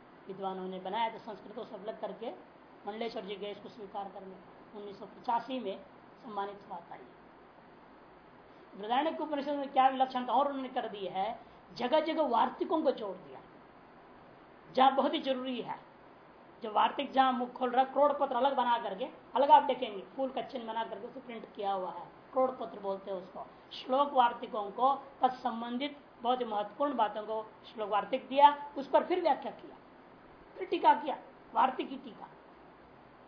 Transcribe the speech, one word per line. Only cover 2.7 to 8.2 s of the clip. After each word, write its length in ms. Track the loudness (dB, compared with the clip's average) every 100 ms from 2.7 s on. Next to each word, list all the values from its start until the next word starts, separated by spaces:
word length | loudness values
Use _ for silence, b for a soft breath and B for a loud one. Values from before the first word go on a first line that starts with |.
| -14 -10
मंडलेश्वर 360 | -6 -6 -6
जी 140 | -10 -10
गए 140 | -10
इसको 180 | -12 -14
स्वीकार 420 | -16 -12 -10 -10
करने, 220 | -12 -16 -18 -20 -20 -18 -14
उन्नीस 200 | -14 -14
सौ 80 | -16
पचासी 540 | -8 -2 -2 -2 -6
में 200 | -6 -8 -12 -20 -20 -20
सम्मानित 360 | -10 -8 -6 -8 -14
हुआ 80 | -16 -14
था 40 |
ये। 120 | -18 -18 -20 -20 -20 -20 -20 -20 -20 -20 -20 -20 -20